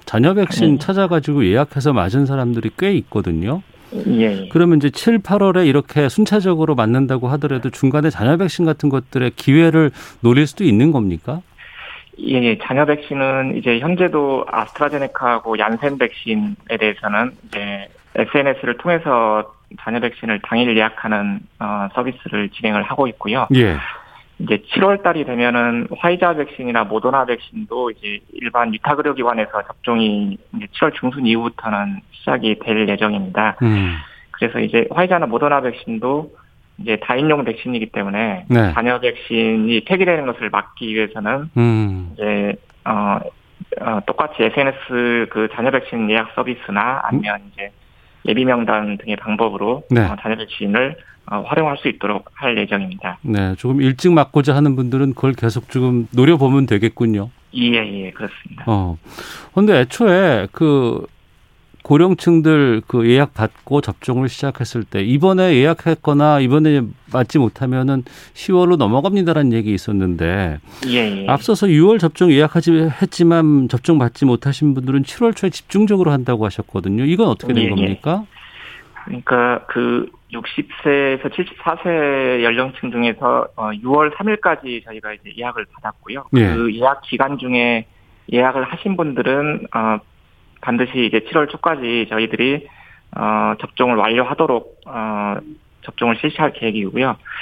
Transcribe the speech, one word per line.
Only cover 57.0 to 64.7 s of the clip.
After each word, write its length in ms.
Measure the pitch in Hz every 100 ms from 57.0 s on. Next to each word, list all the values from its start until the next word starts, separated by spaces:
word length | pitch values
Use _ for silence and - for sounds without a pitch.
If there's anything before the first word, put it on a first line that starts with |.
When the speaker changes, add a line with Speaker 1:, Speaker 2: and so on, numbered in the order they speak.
| 117 104 101 - _
Speaker 2:
예, 180 | 127 120
예, 360 | 117 107 101 95
그렇습니다. 540 | - 107 - - - -
Speaker 1:
어, 320 | 104 90 82 - - - - -
근데 240 | - 208 165
애초에 680 | 127 - 233 180 190 117 95
그 560 | - 160 143 120 - - _ _ _ _ _ _ _
고령층들 1000 | - 147 180 185 - 165 156 156 139 113 -
그 220 | 123 117
예약 260 | 127 143
받고 460 | - 110 - - 143
접종을 480 | 139 - - 123 131
시작했을 560 | - 143 - 117